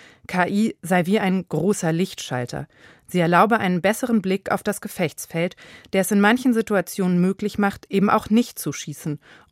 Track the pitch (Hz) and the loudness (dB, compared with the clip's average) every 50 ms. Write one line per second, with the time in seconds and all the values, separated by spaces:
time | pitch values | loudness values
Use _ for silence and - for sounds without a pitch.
0 | - - - _ - - - 180 175 180 196 202 220 220 - _ - 165 185 180 | -20 -20 -20 _ -12 -4 -2 0 0 2 2 0 0 0 -2 _ -4 0 0 0
1 | 170 170 202 220 214 190 185 190 175 - - 151 160 196 208 - - 165 160 165 | 2 2 0 0 2 0 0 -2 -2 -4 -4 -2 0 0 0 0 0 -2 0 0
2 | 190 - - - - - 131 123 123 120 - 139 143 - _ _ - - - _ | -2 -4 -6 -8 -10 -8 -6 -6 -6 -6 -8 -10 -12 -14 _ _ -20 -20 -20 _
3 | _ - - 180 170 160 175 175 196 214 233 214 - 180 180 175 156 190 220 - | _ -4 -2 0 2 4 4 4 6 4 4 2 0 0 0 0 0 0 0 0
4 | - 240 226 220 170 190 185 196 - - - 185 - 208 202 - - 208 - - | 0 0 0 0 0 0 -2 -4 -2 -4 -4 -4 -2 -4 -6 -4 -8 -10 -6 -4
5 | 180 147 - - - - - 165 170 180 - - - - - - - - - 190 | -4 -4 -4 -8 -12 -8 -4 -4 -4 -4 -6 -10 -20 -20 -20 -20 -10 -4 -2 0
6 | 185 - 214 202 202 208 226 247 254 262 233 220 208 - 214 190 175 - - - | 0 2 4 4 6 6 4 4 2 2 2 2 0 0 0 0 0 -2 -2 -2
7 | 190 180 180 175 175 185 196 - 208 208 - - 202 196 - - - - - 196 | 0 2 2 2 2 2 0 -2 -4 -6 -2 -2 -2 -2 -2 -6 -8 -4 0 0
8 | 196 208 - 214 - - 214 233 240 - - - - 156 139 - - - 143 - | 2 2 2 0 0 2 2 2 2 0 -4 -10 -8 -8 -8 -8 -10 -12 -12 -10
9 | - 160 147 147 _ - - - _ _ | -8 -8 -8 -8 _ -18 -20 -20 _ _